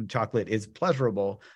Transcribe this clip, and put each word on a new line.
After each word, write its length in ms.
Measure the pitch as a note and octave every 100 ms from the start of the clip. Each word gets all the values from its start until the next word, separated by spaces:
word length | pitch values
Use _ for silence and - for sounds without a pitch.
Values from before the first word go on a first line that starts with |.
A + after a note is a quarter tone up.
| G#2+
chocolate 400 | A#2 G#2+ A#2 F2+
is 180 | A2 G#2
pleasurable, 760 | - F3+ C3+ B2 G2 G2 G2+ -